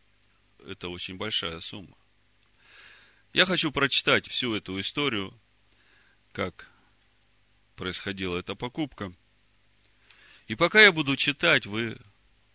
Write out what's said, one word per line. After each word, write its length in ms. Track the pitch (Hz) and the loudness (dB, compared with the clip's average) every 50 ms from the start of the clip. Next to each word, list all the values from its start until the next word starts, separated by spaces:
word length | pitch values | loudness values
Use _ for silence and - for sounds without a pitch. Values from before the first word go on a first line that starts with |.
| _ _ _ _ _ _ _ _ _ _ _ - - | _ _ _ _ _ _ _ _ _ _ _ -20 -16
это 220 | 76 95 - - | -16 -14 -10 -10
очень 300 | 90 90 90 - - 92 | -10 -10 -10 -10 -10 -10
большая 420 | 92 101 107 107 - 98 85 82 85 | -8 -6 -4 -4 -4 -4 -4 -8 -8
сумма. 380 | - - - 107 87 - - _ _ _ _ _ _ _ _ _ _ _ _ _ _ - - - - - - - - - _ _ _ _ - | -10 -12 -12 -14 -16 -20 -20 _ _ _ _ _ _ _ _ _ _ _ _ _ _ -20 -20 -20 -20 -20 -20 -20 -20 -20 _ _ _ _ 2
Я 120 | - 180 | 2 2
хочу 280 | 190 180 160 165 151 135 | 4 2 0 0 0 0
прочитать 560 | 175 139 131 - - - 151 131 104 - - | 0 0 2 2 2 2 4 2 2 2 -2
всю 240 | - - 131 120 110 | -6 -4 -2 -2 -2
эту 260 | 98 - - 95 98 | -4 -4 -6 -6 -6
историю, 580 | 95 - - 147 147 139 117 101 98 95 - - _ _ _ _ _ _ _ _ _ _ - _ _ _ _ _ _ _ | -6 -6 -4 -2 -2 -2 -2 -4 -6 -8 -12 -18 _ _ _ _ _ _ _ _ _ _ -20 _ _ _ _ _ _ _
как 400 | - - 98 90 - - - - - _ _ _ _ _ _ _ _ _ _ _ _ _ _ _ _ _ _ _ _ | -6 -6 -6 -6 -6 -12 -20 -20 -20 _ _ _ _ _ _ _ _ _ _ _ _ _ _ _ _ _ _ _ _
происходила 600 | - 90 92 90 - - 101 98 95 95 90 87 | -8 -8 -6 -6 -6 -6 -8 -6 -6 -4 -4 -4
эта 180 | 90 - - 101 | -4 -6 -8 -8
покупка. 580 | - 127 123 - 165 151 135 - - 101 92 87 _ _ _ _ _ _ _ _ _ _ _ _ _ _ _ _ _ _ - - - - - - - _ | -8 -8 -8 -6 -6 -6 -6 -6 -10 -10 -10 -12 _ _ _ _ _ _ _ _ _ _ _ _ _ _ _ _ _ _ -20 -20 -20 -20 -20 -20 -14 _
И 80 | - 110 | -6 -2
пока 260 | 110 170 170 - 214 | 0 2 4 8 10
я 120 | 214 202 170 | 10 10 8
буду 240 | 156 147 135 135 | 6 0 0 0
читать, 480 | - - 147 135 - - 170 151 127 - | 0 0 0 0 0 2 4 4 2 2
вы 340 | 98 101 113 117 113 113 - - - _ _ _ _ _ _ _ _ | -2 -4 -4 -4 -4 -6 -10 -16 -20 _ _ _ _ _ _ _ _